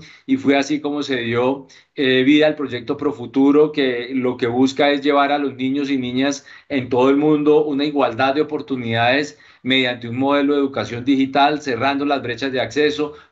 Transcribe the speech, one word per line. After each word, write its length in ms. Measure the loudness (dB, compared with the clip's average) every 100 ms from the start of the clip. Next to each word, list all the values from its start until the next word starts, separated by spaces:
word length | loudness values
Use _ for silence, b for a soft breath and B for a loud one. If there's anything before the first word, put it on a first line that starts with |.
| B B -4
y 100 | 0
fue 180 | 2 2
así 260 | 0 -4
como 200 | -4 -4
se 160 | -4 -4
dio, 480 | -2 0 0 -2 -8 b b -2
eh, 280 | 2 4
vida 220 | 4 4 4
al 100 | 0
proyecto 400 | -4 -6 -6 -4
Profuturo, 760 | -4 -6 -4 2 6 6 4
que 380 | 2 0 -2 -4
lo 240 | -2 -2 -2
que 80 | -2
busca 460 | 2 2 2 0
es 100 | 2
llevar 300 | 2 2 2
a 80 | 0
los 160 | -4 -4
niños 340 | -4 -2 -2
y 80 | -4
niñas 480 | -4 -2 -2 -4 B B -8
en 180 | -6 -2
todo 220 | 2 4
el 80 | 4
mundo 480 | 4 2 4 4 2
una 200 | -2 -2
igualdad 500 | 0 0 0 0 0
de 60 |
oportunidades 1000 | -2 -6 -6 -6 -2 0 2 2 -2 b b b
mediante 440 | -2 0 0 -4 -6
un 100 | -4
modelo 360 | 0 2 2
de 60 | 2
educación 440 | 0 -2 -6 -4
digital, 560 | 0 0 0 2 2 0
cerrando 460 | -4 -2 -2 -2 -2
las 160 | -2
brechas 300 | -4 -6 -4
de 100 | -4
acceso, 520 | -2 0 0 0 -6 B B